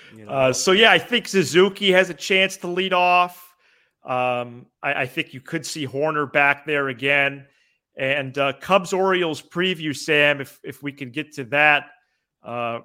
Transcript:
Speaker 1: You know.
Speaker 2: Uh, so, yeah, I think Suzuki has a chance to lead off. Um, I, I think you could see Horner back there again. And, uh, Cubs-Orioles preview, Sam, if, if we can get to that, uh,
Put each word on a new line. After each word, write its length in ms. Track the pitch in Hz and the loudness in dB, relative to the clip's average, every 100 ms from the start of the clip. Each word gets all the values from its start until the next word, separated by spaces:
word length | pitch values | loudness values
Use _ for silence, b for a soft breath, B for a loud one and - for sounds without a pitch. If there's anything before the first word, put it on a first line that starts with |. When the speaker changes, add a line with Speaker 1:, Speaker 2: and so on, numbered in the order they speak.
| B 110 | B -20
Speaker 1:
You 100 | 104 | -8
know. 60 | |
Speaker 2:
Uh, 220 | 135 131 | 0 2
so, 180 | 127 - | 2 2
yeah, 200 | 190 226 | 6 6
I 80 | 180 | 6
think 280 | - 240 - | 2 -4 -2
Suzuki 640 | 196 143 156 196 196 202 | 0 2 4 4 2 2
has 200 | 180 185 | 2 2
a 20 | |
chance 440 | 160 - 190 190 - | -2 -2 0 0 -4
to 100 | 175 | -8
lead 260 | 175 190 | -6 -2
off. 600 | 180 180 180 180 - - _ _ _ _ _ 135 | 0 2 2 0 -4 -20 _ _ _ _ _ -8
Um, 640 | 127 123 123 120 120 - _ | -4 -2 -4 -6 -14 -20 _
I, 180 | 143 139 | -6 -4
I 40 | 131 | -4
think 260 | 165 - | -6 -10
you 80 | 127 | -12
could 240 | - 165 - | -10 -8 -8
see 180 | 165 | -10
Horner 440 | 135 135 156 151 143 | -8 -4 -4 -2 -2
back 360 | 151 143 143 - | 2 2 0 -2
there 220 | 143 135 | -4 -2
again. 580 | 117 135 143 139 139 135 _ _ _ _ - | -4 0 0 0 -4 -14 _ _ _ _ -6
And, 380 | 131 143 135 131 | -4 -2 -4 -2
uh, 160 | 139 | -2
Cubs-Orioles 880 | 131 - 190 175 185 190 185 170 143 | -4 0 0 0 -2 0 0 -2 -4
preview, 540 | - 170 185 170 156 139 | -8 -4 -2 -2 -6 -6
Sam, 440 | - 147 147 143 | 0 4 4 2
if, 200 | 131 - | -6 -14
if 200 | - 131 | -16 -12
we 80 | 147 | -12
can 180 | 139 131 | -12 -12
get 240 | 120 151 | -10 -12
to 120 | - 120 | -12 -4
that, 420 | 143 151 147 147 _ _ _ _ _ | 2 4 4 0 _ _ _ _ _
uh, 380 | - 120 120 117 | -12 -8 -6 -8